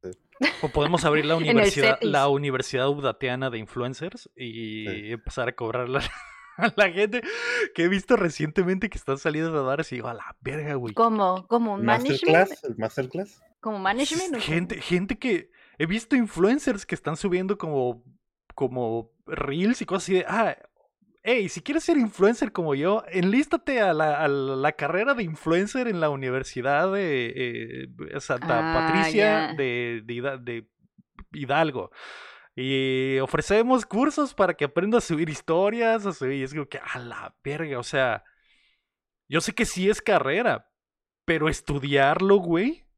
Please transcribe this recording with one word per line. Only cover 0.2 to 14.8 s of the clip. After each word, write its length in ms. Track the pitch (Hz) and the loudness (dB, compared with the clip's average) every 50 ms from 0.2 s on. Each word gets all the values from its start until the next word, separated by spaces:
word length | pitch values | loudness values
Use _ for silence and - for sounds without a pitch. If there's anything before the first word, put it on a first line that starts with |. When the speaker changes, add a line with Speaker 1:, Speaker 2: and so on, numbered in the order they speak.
| _ _ _ - 254 - - - | _ _ _ -2 -2 -2 -2 -2
Speaker 2:
O 80 | - 147 | -6 -2
podemos 360 | - 151 147 151 175 165 165 | 0 0 2 2 2 2 2
abrir 200 | 160 147 156 147 | 4 2 2 2
la 80 | 147 160 | 2 0
Speaker 3:
<laughs> 20 | |
En 40 | 165 | 0
el 120 | 160 - 240 | 2 4 6
Speaker 2:
universidad, 420 | 220 208 196 196 143 139 220 220 | 6 6 4 4 4 4 4 4
Speaker 3:
Cetis. 160 | - 240 214 | 4 2 2
Speaker 2:
la 160 | 196 143 139 | 4 4 4
Universidad 600 | 143 139 139 147 143 131 127 - - - 127 127 139 | 4 4 2 0 0 -2 -2 -2 -2 0 0 2 2
Updateana 600 | 143 147 139 131 107 _ 135 127 123 127 135 131 | 0 0 0 -2 -2 _ -4 -4 -2 -2 -4 -4
de 80 | 117 | -4
Influencers 720 | 113 110 - - 127 120 127 135 - 156 185 - 240 - - _ | -6 -10 -8 -6 -6 -6 -6 -6 -8 -10 -10 -10 -14 -20 -20 _
y 500 | - 131 117 110 113 113 110 107 107 107 | -12 -12 -10 -8 -8 -8 -8 -8 -8 -8
Speaker 1:
Sí. 240 | 104 98 104 104 107 117 | -8 -8 -8 -6 -8 -8
Speaker 2:
empezar 340 | 117 _ - - - 120 120 | -8 _ -10 -6 -4 -4 -4
a 60 | - | -4
cobrarle 460 | - 123 110 113 123 123 120 131 139 | -4 -6 -4 -2 -4 -4 -2 -2 -2
<laughs> 560 | - - - - - - - - - - - | -2 -4 -10 -12 -18 -20 -20 -20 -20 -20 -4
a 140 | - 196 226 - | 0 0 0 4
la 160 | - 208 185 | 4 2 2
gente 320 | 165 190 208 208 214 247 - 330 440 466 480 466 494 494 440 - - | 4 0 0 0 0 -4 -6 -6 -8 -6 -4 -2 -2 -2 -2 -2 0
que 120 | - 165 | 2 2
he 20 | |
visto 280 | 175 196 190 - - 254 | 2 2 2 2 2 2
recientemente 760 | 220 180 170 143 - 151 156 151 - 180 175 190 190 - 208 | 4 4 0 0 -2 -4 -2 0 0 2 2 0 0 -2 -4
que 60 | - - | -6 -6
están 180 | - - 135 | -4 -4 -4
saliendo 400 | 139 - 165 151 151 160 165 160 | -2 -2 -2 -2 0 -2 -2 0
a 100 | 151 135 | 0 0
dar 120 | 127 135 147 | 0 0 -2
así, 140 | 156 - 127 | -4 -6 -6
digo, 140 | 123 120 127 | -8 -8 -8
"A 40 | 117 | -10
la 220 | 107 - - - _ | -10 -12 -16 -16 _
verga, 340 | - - 143 156 151 151 143 | -10 -8 -6 -6 -6 -4 -4
güey". 180 | 135 123 113 104 | -4 -4 -4 2
Speaker 3:
¿Cómo? 540 | - 226 226 220 214 196 185 180 185 180 | 4 4 4 4 4 2 2 2 0 -2
¿Como 260 | _ 233 240 233 220 202 | _ 0 0 2 0 -2
un 60 | 196 | 0
Speaker 1:
¿El 60 | 220 | 2
Speaker 3:
management? 320 | 233 233 233 247 277 - - | 2 2 2 2 0 0 2
Speaker 1:
masterclass? 440 | 339 339 - 330 381 392 - - - | 4 6 6 6 6 4 0 -10 -8
¿El 100 | - 113 | -8 -6
masterclass? 640 | - 110 110 - - 131 131 - 170 202 202 - _ _ _ _ _ | -4 -4 -4 -2 -4 -6 -4 -4 -8 -8 -8 -12 _ _ _ _ _
Speaker 3:
¿Como 160 | - 220 214 | -8 -8 -6
management 580 | 196 190 190 208 240 294 294 311 339 381 359 294 | -2 -2 -2 0 0 -2 -2 -2 -4 -4 -4 -4
o 40 | 233 | -4
Speaker 2:
Gente, 360 | 202 - 156 165 180 175 - | -2 -2 -2 -2 -2 -4 -6
Speaker 3:
cómo? 120 | 180 | -10